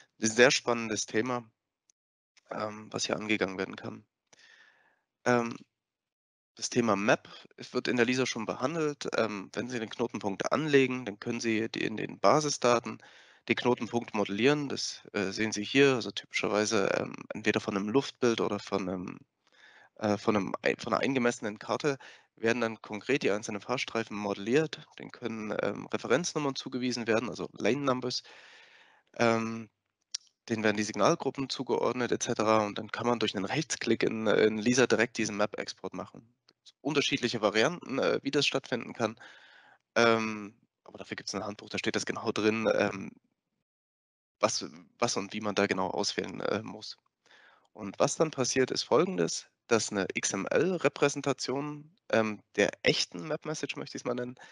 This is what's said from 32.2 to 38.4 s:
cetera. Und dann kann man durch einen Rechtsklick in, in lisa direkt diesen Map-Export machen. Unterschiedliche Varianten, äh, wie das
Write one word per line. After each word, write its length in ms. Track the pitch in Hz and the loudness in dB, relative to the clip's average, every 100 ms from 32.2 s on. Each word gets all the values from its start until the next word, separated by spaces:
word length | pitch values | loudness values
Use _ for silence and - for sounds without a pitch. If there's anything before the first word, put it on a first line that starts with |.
cetera. 420 | - 117 110 110 | -2 0 4 6
Und 140 | 104 104 | 4 -2
dann 120 | 107 | -8
kann 160 | - 120 | -4 0
man 120 | 117 | 0
durch 160 | 107 104 | 0 -2
einen 80 | |
Rechtsklick 580 | 95 131 - - 113 113 | -2 -2 -4 -2 0 2
in, 240 | - 110 110 | 2 0 2
in 320 | 101 107 110 | 6 4 4
lisa 280 | 107 123 120 | 2 4 6
direkt 320 | 107 117 - | 6 2 0
diesen 180 | 107 101 | -2 0
Map-Export 580 | 104 - - - 95 | -2 -2 -8 -8 -10
machen. 400 | 87 92 101 113 _ _ _ - _ | -8 -10 -14 -20 _ _ _ -20 _
Unterschiedliche 600 | 139 147 - 135 120 117 | -2 0 0 0 0 0
Varianten, 560 | 104 104 131 175 - 135 | 2 4 2 2 -6 0
äh, 220 | 92 117 | 2 0
wie 80 | 139 | 0
das 160 | 147 | 0